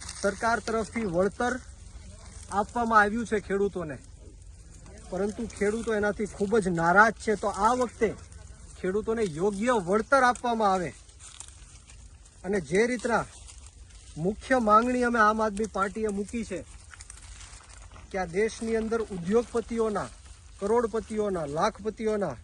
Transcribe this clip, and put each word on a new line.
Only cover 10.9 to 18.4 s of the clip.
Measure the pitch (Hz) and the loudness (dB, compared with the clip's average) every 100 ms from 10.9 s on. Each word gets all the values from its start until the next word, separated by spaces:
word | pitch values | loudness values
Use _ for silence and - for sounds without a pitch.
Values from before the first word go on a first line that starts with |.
| - - - - - - - - - - - - - - - | -8 -18 -20 -20 -18 -20 -20 -20 -20 -20 -20 -20 -20 -20 -12
અને | 185 208 | -4 -4
જે | 147 185 233 | 0 2 2
રીતના | 247 240 214 139 - - - - - - - - 151 | 0 0 0 -2 -10 -20 -20 -20 -20 -20 -20 -16 -6
મુખ્ય | 170 214 - 262 | -4 -4 0 2
માંગણી | 214 214 247 247 | 6 6 6 2
અમે | 240 233 | 2 4
આમ | 214 220 | 4 4
આદમી | 220 202 220 196 | 0 -2 -4 -2
પાર્ટીએ | 196 202 220 | -2 -2 -4
મૂકી | 196 202 240 208 | -2 -4 -6 -6
છે | 185 - - - - - - - - - - - - - - - | -8 -10 -18 -20 -20 -18 -18 -18 -18 -18 -20 -20 -20 -18 -18 -8
કે | 196 | -6
આ | 180 | -2
દેશની | 175 | 0